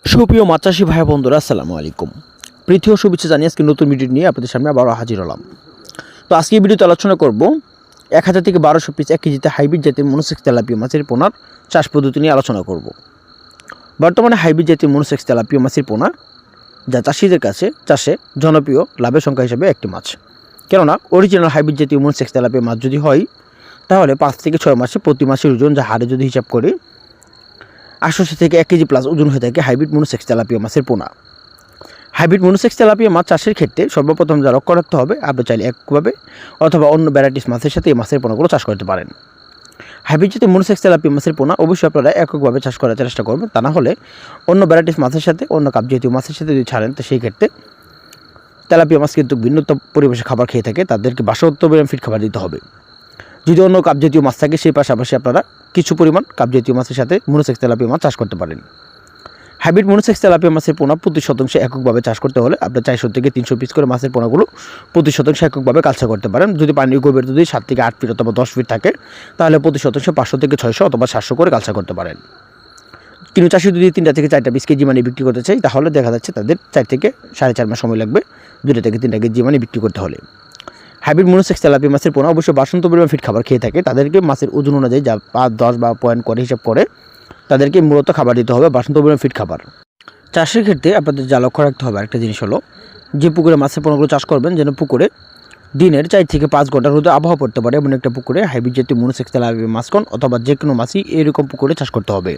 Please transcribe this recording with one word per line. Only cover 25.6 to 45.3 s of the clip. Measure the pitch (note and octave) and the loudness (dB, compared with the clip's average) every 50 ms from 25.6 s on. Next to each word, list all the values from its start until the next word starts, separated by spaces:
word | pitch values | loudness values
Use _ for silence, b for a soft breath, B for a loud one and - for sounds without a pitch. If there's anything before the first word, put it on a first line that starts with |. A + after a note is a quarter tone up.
| C3 D3+ D3 C#3 | 2 2 2 0
যা | B2+ A2+ | -2 -2
হারে | A2 A2+ B2 A#2+ C3 | -2 -2 -2 -2 -2
যদি | B2+ C3+ C3+ | -2 -2 -2
হিসাব | B2 C3 A#2 _ - | -2 -4 -4 _ -4
করি, | A#2+ A2+ E3+ D#4 F4 _ _ _ _ _ _ _ _ _ _ _ _ _ _ _ - B B B B B B B B - D#3+ | 0 0 0 -2 -2 _ _ _ _ _ _ _ _ _ _ _ _ _ _ _ -20 B B B B B B B B -4 -4
আটশোশো | D#3 - F#3+ D#3 D#3 - | -2 -2 -2 -4 0 0
থেকে | E3+ E3 F3+ E3 | 0 2 4 2
এক | D#3+ _ | 2 _
কেজি | F3+ E3 D#3+ - | 2 2 2 2
প্লাস | C#3 B2+ B2+ C3+ E3 | 0 0 0 0 0
ওজন | D3+ D3 D3 | 0 2 2
হয়ে | C#3 C3+ A#2+ | 2 0 -2
থাকে | B2 A#2 C3 C3 B2+ | -2 -2 -2 0 0
হাইব্রিড | B2 C3 D3+ D3+ D3 | 0 0 -2 -2 0
মনোসেক্স | D3+ D3+ - - A#2+ - - | -2 -2 -2 -4 -10 -4 -4
তেলাপিয়া | A#2+ A2+ A2+ G2+ A#2 A2+ G#2 | -2 -2 -2 -2 -4 -4 -4
মাছের | A2 - D#3 C3 - | -2 -2 -2 0 0
পোনা। | B2+ G#2 - - - _ _ - _ _ _ - _ _ _ _ _ _ B B B B B B B - | -2 -4 -4 -10 -14 _ _ -20 _ _ _ -20 _ _ _ _ _ _ B B B B B B B -2
হাইব্রিড | D#3+ E3+ F3 G3 F#3 F3+ | 2 2 2 4 4 2
মনোসেক্স | F#3+ G3+ - A#3+ - - | 2 4 0 -2 2 4
তেলাপিয়া | A#3+ G#3+ G#3+ G#3 A3+ G#3+ F3 | 4 4 4 4 2 2 2
মাছ | E3+ F3+ - | 2 2 2
চাষের | F3+ D3+ - G#3+ G#3+ - | 0 0 0 -2 -2 0
ক্ষেত্রে | E3 - - - F3+ C#4+ - | -2 -2 0 -2 -4 -2 0
সর্বপ্রথম | E3 C#3+ D3 D#3+ D#3 E3+ D3+ D#3+ D3 C#3 | -2 0 0 2 0 2 0 2 2 2
যা | C3+ B2 | 2 2
লক্ষ্য | C3+ - - F3 F3 | 0 2 2 0 0
রাখতে | E3+ _ - D3+ | 0 _ 0 -2
হবে, | B2+ D3 G#3+ D4+ - D3 | 0 0 -2 -4 -4 -6
আপনি | C3+ B2+ A#2+ - | -4 -4 -2 -2
চাইলে | A#2+ A2 G2 B2 | -2 -2 -2 -4
এককভাবে | A#2+ _ _ - C#3+ D3 D#3 G#3+ G4+ - _ B B B B B B B - | -6 _ _ -2 -2 0 0 0 -4 -4 _ B B B B B B B 0
অথবা | D#3+ C3+ E3 D3 D3 D3+ | 2 2 4 4 4 4
অন্য | D#3+ D#3+ D#3 C#3 | 4 2 2 2
ভ্যারাইটিস | C#3 C#3 C#3 C3 C#3 - - | 2 2 2 0 -2 -6 -4
মাছের | A#2+ A#2+ - D3 - | -6 -4 -4 -4 -4
সাথে | F3 - F3 | -2 0 2
এই | C#3+ A#2+ | 2 0
মাছের | A2+ - - C#3 B2+ | 0 -2 -4 -2 -2
পোনাগুলো | A#2 A2 G#2+ D3+ F3 - | -2 -4 -2 0 0 0
চাষ | C#3 - - | -2 -2 -4
করতে | G#2+ G2 G2+ F2+ | -6 -6 -4 -6
পারেন। | G2 F2+ - - - _ _ _ _ _ _ _ _ _ _ - B B B B B B B - | -6 -6 -6 -12 -18 _ _ _ _ _ _ _ _ _ _ -20 B B B B B B B -2
হাইব্রিড | D3+ D3+ F3+ G3 F#3+ | 0 2 2 0 0
জাতীয় | A#3 B3 G3+ F#3 | 2 2 4 4
মনোসেক্স | F#3+ F#3+ - G#3 - - | 4 2 0 -2 0 2
তেলাপিয়া | G3 F3 D#3 D#3 D#3 C#3+ | 2 2 4 2 0 -2
মাছের | C#3+ - E3+ D#3 - | 0 -2 -4 -2 -2
পোনা | C3+ C#3+ F3 - E3 | -2 -2 0 0 0
অবশ্যই | D#3+ F#3 F3 - D#3+ | 0 0 0 0 0
আপনারা | D3 D#3 B2 C#3+ F#3 G3 E3+ | 0 2 2 2 2 2 -2
এককভাবে | D3+ - D3+ C#3 C3 A#2+ C#3 C3 | -2 -2 -2 -2 0 -2 0 -4
চাষ | C3+ B2 - | -6 -6 -2
করার | - B2 A2+ G#2+ | -2 -2 -2 -2
চেষ্টা | C3 B2 - - A2+ A2 | -4 -6 -4 -6 -4 -4
করবেন, | A2+ D3+ G#3+ G#3+ _ | -4 -4 -6 -4 _
তা | A2+ A#2 | -2 -2
না | C3+ D#3 | 0 0
হলে | F3 C3 B2 F#3 - B B B B B B B B B - | 0 0 0 -2 -4 B B B B B B B B B 0
অন্য | F3 G3 G3 E3 | 2 4 4 4
ভ্যারাইটিস | E3 E3 E3+ E3 D#3+ E3 C#3+ | 4 4 4 2 -2 -2 -2
মাছের | B2+ C3+ D#3+ D3+ | -2 -2 -2 -2
সাথে, | - | -2